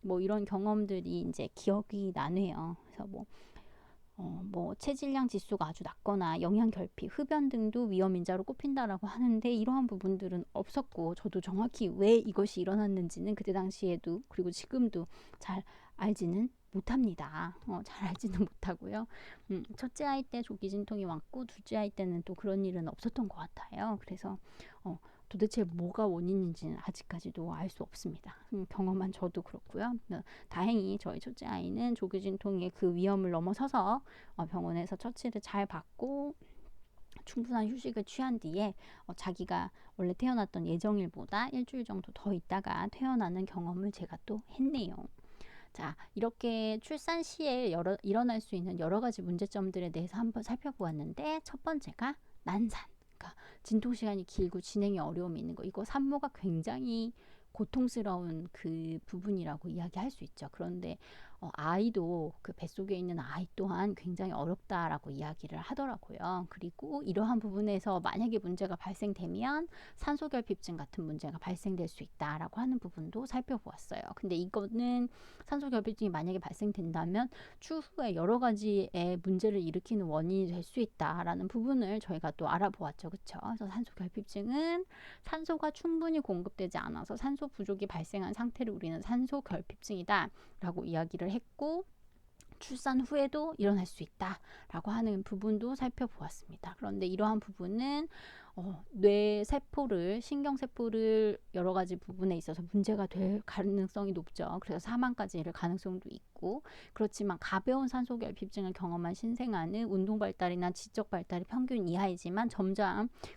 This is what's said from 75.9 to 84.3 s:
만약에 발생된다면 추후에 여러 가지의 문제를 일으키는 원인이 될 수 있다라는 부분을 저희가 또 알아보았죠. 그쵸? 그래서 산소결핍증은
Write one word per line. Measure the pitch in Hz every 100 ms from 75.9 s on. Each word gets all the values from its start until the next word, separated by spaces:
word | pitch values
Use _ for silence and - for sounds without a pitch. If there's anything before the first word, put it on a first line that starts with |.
| 214 208
만약에 | 165 170 185
발생된다면 | - - 208 202 165 160 165 196 247 - - -
추후에 | - 311 - - 240
여러 | 165 175 233
가지의 | 247 208 214 202 190 180 175 180
문제를 | 185 185 214 202
일으키는 | 165 170 - 214 170
원인이 | 151 165 190 185
될 | 175
수 | 165 254
있다라는 | 220 - 156 175 170 180 185
부분을 | 233 240 262 196 214
저희가 | 202 165 160 -
또 | 160
알아보았죠. | 170 196 190 160 - 165
그쵸? | 185 - 170
그래서 | - 226 202
산소결핍증은 | 196 240 - 180 - 202